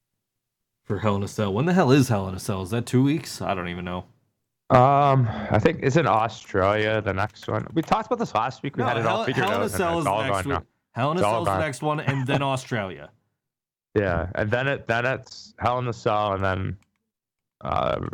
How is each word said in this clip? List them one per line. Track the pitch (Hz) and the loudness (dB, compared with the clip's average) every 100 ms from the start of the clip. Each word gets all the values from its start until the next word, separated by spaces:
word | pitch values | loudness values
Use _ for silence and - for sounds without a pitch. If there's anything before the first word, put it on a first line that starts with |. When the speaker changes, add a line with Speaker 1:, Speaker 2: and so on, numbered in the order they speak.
| _ _ _ _ _ _ _ _ | _ _ _ _ _ _ _ _
Speaker 1:
for | - 98 | -6 -2
Hell | 107 101 | 0 -2
in | |
a | 98 | -4
Cell. | - 101 | -4 -2
When | 98 165 | 0 2
the | |
hell | 185 131 | 4 6
is | 147 123 | 6 4
Hell | 104 95 | 0 -2
in | 92 | -6
a | |
Cell? | - 95 | -6 -6
Is | 92 | -4
that | 117 113 | -6 0
two | 123 | 2
weeks? | 139 156 - - | 2 0 -6 -8
I | 90 | -4
don't | 95 87 | -4 -4
even | 87 90 | -6 -6
know. | 90 - _ _ _ _ _ - | -8 -10 _ _ _ _ _ 4
Speaker 2:
Um, | 123 131 143 143 135 113 - - | 6 8 6 6 4 2 -2 0
I | 107 | 2
think, | 160 160 | 2 2
is | 131 165 | 2 4
it | 127 | 4
Australia, | 107 113 - - 98 98 107 107 110 | 4 2 -4 -4 2 2 4 2 0
the | 104 | 0
next | 95 104 - - | -2 -4 -6 -6
one? | 110 - | -6 -4
We | 139 | -4
talked | - 214 214 | 0 -2 0
about | 240 | -4
this | 214 | -2
last | - 123 - | -2 -2 -4
week. | 139 127 | -8 -4
We | |
Speaker 1:
No, | 123 | -2
Speaker 2:
had | 117 | 0
it | 110 | 0
all | 113 | 0
Speaker 1:
Hell, | 120 | -2
Speaker 2:
figured | 123 120 | 0 0
Speaker 1:
Hell | |
in | - | 0
Speaker 2:
out, | |
Speaker 1:
a | 110 | -2
Speaker 2:
and | |
Speaker 1:
Cell | - 175 | -2 0
Speaker 2:
it's | 170 | 0
Speaker 1:
is | 147 | 0
the | |
Speaker 2:
all | 107 | 0
Speaker 1:
next | - | 0
Speaker 2:
gone | 98 - | -2 -2
Speaker 1:
week. | |
Speaker 2:
now. | 87 - _ _ | -4 -6 _ _
Speaker 1:
Hell | - 143 | -4 -2
in | 175 | 0
a | |
Speaker 2:
It's | 104 | 0
all | |
Speaker 1:
Cell | 113 | 0
is | 170 | 0
the | |
Speaker 2:
gone. | 95 | 0
Speaker 1:
next | 151 131 | -2 -2
one, | 151 151 | -4 -2
and | 139 139 131 | -2 -2 -2
then | 135 | -2
Speaker 2:
<laughs> | |
Speaker 1:
Australia. | 139 131 - 120 95 76 73 _ _ _ _ _ _ _ _ 107 | -2 -4 -4 -6 -6 -10 -16 _ _ _ _ _ _ _ _ 0
Speaker 2:
Yeah, | 98 85 82 - | 2 0 -2 -2
and | 107 | -2
then | 120 135 | 0 -2
it, | 131 - | -4 -2
then | 117 123 | -2 0
it's | 123 - - - - | -4 -8 -20 -20 -4
Hell | 117 123 | -2 -2
in | 123 | -4
a | |
Cell, | 113 120 107 107 | -4 0 2 2
and | 98 | 0
then, | 95 95 98 92 _ _ _ _ _ _ _ _ | 0 -2 -4 -8 _ _ _ _ _ _ _ _
uh, | - - 62 - - | -4 0 0 -2 -4